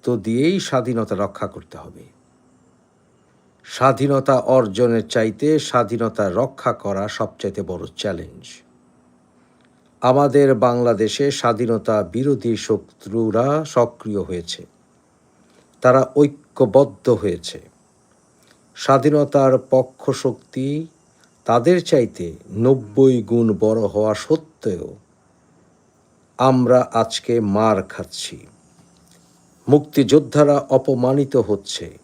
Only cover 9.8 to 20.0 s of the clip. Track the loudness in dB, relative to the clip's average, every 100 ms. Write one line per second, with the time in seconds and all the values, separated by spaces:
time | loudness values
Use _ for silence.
9.8 | _ _ 2 2 4 4 4 4 2 2
10.8 | 0 2 -2 0 -4 0 -2 -2 -2 -2
11.8 | 0 -2 -2 -4 -2 -2 -2 -4 -2 -4
12.8 | -4 _ -8 -4 -2 0 0 -2 -2 0
13.8 | 0 -2 -8 -8 -6 -10 -10 -14 -16 _
14.8 | _ _ _ _ _ _ _ _ _ _
15.8 | 2 4 2 2 2 0 _ -2 2 4
16.8 | 2 -2 -2 0 -2 -6 -10 -16 -20 _
17.8 | _ _ _ _ _ _ _ _ _ -8
18.8 | 0 2 4 2 2 2 4 2 2 0
19.8 | 0 _